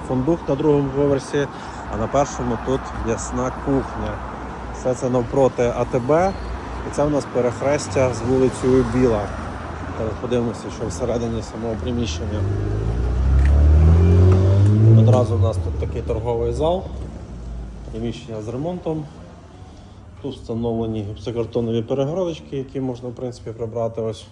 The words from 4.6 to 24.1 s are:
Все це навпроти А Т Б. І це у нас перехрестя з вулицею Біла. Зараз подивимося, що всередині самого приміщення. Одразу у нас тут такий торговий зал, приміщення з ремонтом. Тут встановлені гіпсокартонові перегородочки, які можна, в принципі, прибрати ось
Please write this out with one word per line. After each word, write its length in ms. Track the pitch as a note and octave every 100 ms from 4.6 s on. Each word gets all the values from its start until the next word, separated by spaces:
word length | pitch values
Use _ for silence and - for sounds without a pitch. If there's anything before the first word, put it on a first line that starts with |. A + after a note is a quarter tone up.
| -
Все 200 | - C3
це 160 | B2 B2+
навпроти 640 | B2+ A2+ C3+ B2+ - A#2+ B2
А 80 |
Т 140 | A#2+ C3
Б. 340 | B2 D#3 F#3+ F#3+ - - - - -
І 60 |
це 100 | -
у 60 | D3
нас 160 | C#3+ A#2
перехрестя 840 | B2+ B2 G#2+ C3+ D3 - C#3+ B2+
з 60 | A2+
вулицею 640 | A#2 C3 B2+ - C3 C3 A#2+
Біла. 280 | B2 B2+ G#2 G2+ - - - - - - -
Зараз 140 | A2 G#2+
подивимося, 440 | A#2+ B2 A#2 G#2 G#2 -
що 80 | A2
всередині 560 | - A#2+ A#2 A#2 A2+
самого 320 | G#2+ A2+ A#2 A2
приміщення. 580 | B2 A#2+ A#2 - G#2+ G2 G2 G2+ G2+ - - A#1 - A#1+ B1+ C2+ C#2 C#2+ D2+ D2+ D#2+ E2 F2 F2+ F#2 F#2 F#2+ G2 G2+ G#2 A2 A2+
Одразу 360 | A2+ B2 A#2+
у 40 | A2+
нас 180 | A2 F#2+
тут 220 | E2+ -
такий 240 | A#2 B2
торговий 500 | - A2 A#2 A#2 A#2
зал, 300 | A#2+ D#3 F#3 - - - - - - - - - - -
приміщення 520 | A2 A#2 A2 - A2
з 60 | G#2+
ремонтом. 560 | A#2+ E3 F3 E3 D#3 D3 - - - - - - - - - - -
Тут 120 | C#3
встановлені 680 | - - A2+ A#2 A2+ A2+ A2
гіпсокартонові 800 | G2+ G#2+ - A#2 A2+ B2 A#2 A#2
перегородочки, 760 | A2 C3+ C#3 F3 F3 D3+ - C3+
які 240 | B2+ C3+
можна, 280 | C3 A#2 B2
в 60 |
принципі, 360 | A2+ B2+ A#2 A#2+
прибрати 500 | A2 A2+ A#2 A2+ A2+
ось 260 | A2+